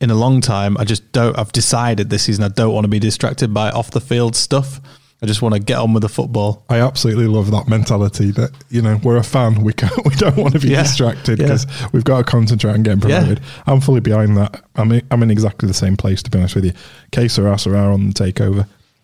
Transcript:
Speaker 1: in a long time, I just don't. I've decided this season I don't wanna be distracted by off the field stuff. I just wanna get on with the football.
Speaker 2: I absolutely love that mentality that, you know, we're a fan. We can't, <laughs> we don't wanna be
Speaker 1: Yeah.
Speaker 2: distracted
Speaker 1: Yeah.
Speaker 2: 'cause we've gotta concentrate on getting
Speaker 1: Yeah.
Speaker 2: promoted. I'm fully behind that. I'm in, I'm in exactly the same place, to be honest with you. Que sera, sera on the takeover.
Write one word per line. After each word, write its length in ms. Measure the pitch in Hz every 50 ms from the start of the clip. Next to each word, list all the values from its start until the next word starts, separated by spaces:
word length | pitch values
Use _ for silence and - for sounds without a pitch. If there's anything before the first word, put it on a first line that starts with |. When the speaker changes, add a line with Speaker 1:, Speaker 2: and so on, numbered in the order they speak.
Speaker 1:
in 100 | 127 117
a 40 | 110
long 260 | 110 117 131 135 127
time, 360 | 120 - 107 98 101 101 104 135
I 60 | 117
just 260 | 101 110 - - _
don't. 240 | - 127 117 120 107
I've 160 | 113 110 -
decided 560 | - 123 110 - - 117 120 120 113 101 101 104
this 140 | 104 98
season 220 | - - 107 98 104
I 40 | 98
don't 240 | 98 - 117 110
wanna 160 | 107 107 107 101
be 120 | 104 104
distracted 520 | 104 107 - - - 120 - - 131 110
by 180 | 104 107 110 107
off 200 | - 117 113 -
the 100 | - 117
field 360 | - - 123 120 120 117 113
stuff. 440 | - - - 135 139 135 - - - - - - - _ _ _ _
I 40 | 113
just 160 | 107 107 -
wanna 160 | 120 113 107 101
get 200 | 101 107 123 123
on 140 | 117 113
with 100 | 110 110
the 60 | 104 104
football. 560 | - - 127 127 120 110 104 104 104 - _ -
Speaker 2:
I 80 | 120 117
absolutely 460 | 120 - 131 - - 117 107 117 117
love 240 | 110 107 110 98 101
that 180 | 107 101 - -
mentality 600 | 110 110 - - 113 98 104 101 - - 101 101
that, 180 | 101 - - - - - - _
you 100 | 120 117
know, 200 | 113 110 107 104
we're 140 | 110 120 117 120
a 40 | 110
fan. 380 | - - 135 123 113 110 107
We 100 | 107 107
can't, 200 | - - - 95 -
<laughs> 80 | 247 -
we 80 | 147 -
don't 220 | - 208 170 139
wanna 240 | 208 - 139 135 156
be 80 | 135 127
Speaker 1:
Yeah. 160 | 139 147 156
Speaker 2:
distracted 560 | 143 131 - 123 113 - - - - 110 -
Speaker 1:
Yeah. 80 | 143 143
Speaker 2:
'cause 180 | - - - - - - 123 -
we've 120 | - 127 117
gotta 200 | 143 131 127 120
concentrate 480 | - - 120 113 107 120 110 - 107
on 100 | 107 110 110
getting 240 | 107 101 98 98 135
Speaker 1:
Yeah. 100 | 143 185
Speaker 2:
promoted. 220 | 165 - - - - - - - -
I'm 140 | - 139 135
fully 200 | 135 - 135 120
behind 360 | 107 110 107 107 107 104 104
that. 260 | 101 101 104 - - - _ -
I'm 160 | - 104 110
in, 100 | 117 120 - -
I'm 120 | - 117 117
in 60 | 113
exactly 340 | 107 104 110 104 - - 113
the 80 | 95 92
same 220 | - 95 92 95
place, 260 | - - 98 95 -
to 80 | - -
be 80 | - 95
honest 160 | 90 87 -
with 100 | 101 92
you. 80 | 90 87 - - - - - - _
Que 180 | - 123 120 110
sera, 300 | - 110 98 101 101 104
sera 340 | - 95 98 101 101 101
on 180 | 101 98 101 101
the 40 | 98
takeover. 520 | - 101 92 92 - 101 98 98 101 101 - _ _ _ _ _ _